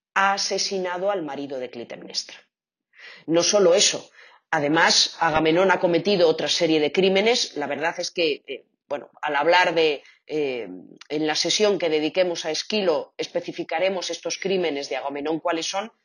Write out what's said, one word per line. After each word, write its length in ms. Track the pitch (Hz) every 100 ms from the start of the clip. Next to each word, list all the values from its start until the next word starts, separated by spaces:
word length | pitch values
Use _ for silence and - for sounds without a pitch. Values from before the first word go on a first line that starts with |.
| _
ha 180 | - 196
asesinado 800 | 196 - 190 - 196 180 180 190
al 100 | 202
marido 380 | 151 139 143 135
de 100 | 123
Clitemnestra. 640 | 123 113 - - - - - _ _ _ _ _ _ - - -
No 180 | 165
solo 300 | 170 160 185
eso, 360 | 185 202 - - - - - _
además, 640 | 160 143 160 185 220 - -
Agamenón 500 | 165 156 160 165 190
ha 80 | 180
cometido 500 | 180 165 165 202 170
otra 200 | 160 147
serie 320 | - 165 160
de 100 | 147
crímenes. 640 | 170 190 190 214 240 - -
La 120 | 139
verdad 260 | 139 160 170
es 120 | 175
que, 320 | - 165 135 -
eh, 180 | 131 - _ _
bueno, 220 | 139 - _
al 140 | 151 143
hablar 380 | 151 175 180
de, 280 | 165 160 143 - _ -
eh, 420 | 151 143 127 104 90 - - -
en 180 | 151 156
la 100 | 156
sesión 420 | 170 - 208 190
que 100 | 170
dediquemos 560 | 156 151 165 180 165
a 60 | 165
Esquilo, 640 | 156 - 214 190 151 - -
especificaremos 960 | 160 175 170 156 165 165 185 190 170
estos 280 | 165 170 -
crímenes 500 | 190 190 170 143 139
de 80 | 135
Agamenón 420 | 127 143 143 160
cuáles 280 | 170 165 160
son, 260 | 190 220 -